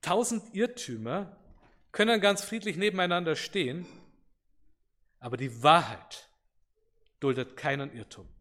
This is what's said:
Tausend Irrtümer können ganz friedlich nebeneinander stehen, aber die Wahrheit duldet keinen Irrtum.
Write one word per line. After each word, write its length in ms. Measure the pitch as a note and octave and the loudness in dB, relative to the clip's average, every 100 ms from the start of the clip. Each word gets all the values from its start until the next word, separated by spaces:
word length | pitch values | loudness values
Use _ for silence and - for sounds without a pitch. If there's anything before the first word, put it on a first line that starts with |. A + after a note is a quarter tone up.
Tausend 520 | - F#3+ A#3 A3+ - | 2 2 2 -2 -6
Irrtümer 800 | F#3 A#3 A#3+ - A2+ A2 E3 G3+ - - - - _ _ | -2 -2 -2 -8 -8 -4 -4 -6 -14 -20 -20 -20 _ _
können 280 | - G#3+ A3+ | 2 4 6
ganz 240 | G3+ G3 | 4 2
friedlich 320 | - A3 G#3 D#3+ | -2 -6 -4 0
nebeneinander 600 | G#3 F#3 F3+ F3 E3+ D3 | 0 2 0 0 0 -2
stehen, 500 | - G3+ C3+ D#3 F3 - - _ _ _ _ _ - _ _ _ _ _ | -2 -2 -2 -4 -10 -16 -20 _ _ _ _ _ -20 _ _ _ _ _
aber 200 | B2 A#2+ | -8 -6
die 240 | C3 A#2 | -6 2
Wahrheit 680 | C#3+ C3 - G#2+ - - - _ _ _ _ _ _ _ _ _ | 8 8 6 -8 -14 -18 -20 _ _ _ _ _ _ _ _ _
duldet 380 | C#3 B2+ B2 - | 0 0 -4 -4
keinen 340 | D3 C#3 C#3+ | -2 -2 -4
Irrtum. 340 | A#2+ G#2 - F#2+ - | -10 -16 -18 -20 -20